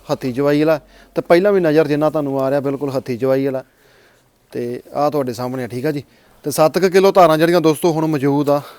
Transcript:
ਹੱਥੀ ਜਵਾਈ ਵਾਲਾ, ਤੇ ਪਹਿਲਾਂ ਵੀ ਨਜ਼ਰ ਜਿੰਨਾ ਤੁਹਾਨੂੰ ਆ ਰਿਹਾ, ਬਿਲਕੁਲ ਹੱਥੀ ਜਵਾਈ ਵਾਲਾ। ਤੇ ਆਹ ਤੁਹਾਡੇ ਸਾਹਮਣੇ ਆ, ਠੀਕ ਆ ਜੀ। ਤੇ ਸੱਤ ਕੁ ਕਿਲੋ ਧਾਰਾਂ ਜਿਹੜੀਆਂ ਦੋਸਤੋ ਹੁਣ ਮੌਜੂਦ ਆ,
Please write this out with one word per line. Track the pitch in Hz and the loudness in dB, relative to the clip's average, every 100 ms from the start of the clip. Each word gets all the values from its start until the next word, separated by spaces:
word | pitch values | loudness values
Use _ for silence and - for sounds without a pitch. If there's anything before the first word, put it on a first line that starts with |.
| - | -6
ਹੱਥੀ | 147 135 | -4 -4
ਜਵਾਈ | 120 143 147 | -2 0 2
ਵਾਲਾ, | 156 151 _ _ - - | 2 0 _ _ -10 -8
ਤੇ | |
ਪਹਿਲਾਂ | - 175 202 | 2 2 4
ਵੀ | 196 | 2
ਨਜ਼ਰ | 165 151 151 | 2 2 2
ਜਿੰਨਾ | 147 151 | 0 0
ਤੁਹਾਨੂੰ | 156 143 135 | -2 -4 -2
ਆ | 135 | -2
ਰਿਹਾ, | 143 | -2
ਬਿਲਕੁਲ | 139 139 143 131 | -2 -6 -4 -6
ਹੱਥੀ | 123 117 | -6 -4
ਜਵਾਈ | 131 135 135 | 0 0 -2
ਵਾਲਾ। | 131 - _ _ _ _ _ _ _ _ | -6 -10 _ _ _ _ _ _ _ _
ਤੇ | 127 120 123 - | -10 -8 -10 -10
ਆਹ | - 147 | -4 -2
ਤੁਹਾਡੇ | 147 127 | -2 -4
ਸਾਹਮਣੇ | 113 127 131 | -6 -8 -8
ਆ, | 120 | -8
ਠੀਕ | 120 143 | -6 -6
ਆ | |
ਜੀ। | 147 - _ _ _ | -6 -10 _ _ _
ਤੇ | 147 | -8
ਸੱਤ | 139 156 185 | 0 0 2
ਕੁ | 185 | 2
ਕਿਲੋ | 185 190 | 4 4
ਧਾਰਾਂ | 196 165 156 | 6 4 6
ਜਿਹੜੀਆਂ | 165 175 | 2 2
ਦੋਸਤੋ | 156 147 180 | 2 2 0
ਹੁਣ | 156 160 | 0 -2
ਮੌਜੂਦ | 151 139 143 143 | -2 0 0 0
ਆ, | 143 - | 0 -2